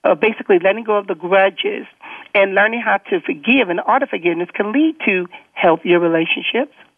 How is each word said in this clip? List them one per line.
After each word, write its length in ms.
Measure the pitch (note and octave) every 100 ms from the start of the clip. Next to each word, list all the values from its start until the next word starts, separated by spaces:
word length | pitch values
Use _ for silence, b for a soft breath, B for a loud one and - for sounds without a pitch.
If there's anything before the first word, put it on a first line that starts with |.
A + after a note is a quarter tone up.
of 160 | - E3+
basically 400 | G#3+ A3 - F#3
letting 240 | F#3+ G#3
go 140 | G#3+ G#3
of 100 | G3+
the 80 | E3+
grudges 720 | F3 F#3+ G3 - G3+ G#3 - _ B B B G#3
and 180 | G3
learning 280 | F#3+ G#3+ A#3
how 160 | A#3 G3 -
to 120 | F3+
forgive 480 | - D3+ G3 C4+ G3
and 100 | F3
the 40 |
art 200 | - B3+
of 60 | C#4+
forgiveness 400 | G3+ E3+ E3+ F3
can 200 | - G#3
lead 220 | B3+ D#4+ D#4 -
to 220 | F#3 F3 B B
healthier 460 | - F#3 D#3+ F3 F3
relationships 720 | E3+ E3 E3 - - A3+ C#4+ _ -